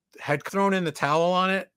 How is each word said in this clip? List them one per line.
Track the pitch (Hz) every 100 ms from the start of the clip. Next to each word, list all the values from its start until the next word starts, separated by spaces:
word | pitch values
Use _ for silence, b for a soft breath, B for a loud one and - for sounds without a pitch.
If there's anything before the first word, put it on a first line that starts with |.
| _ -
had | - 147
thrown | - 196 196
in | 190
the | 170
towel | 143 143 156 170
on | 180 185
it. | 190 -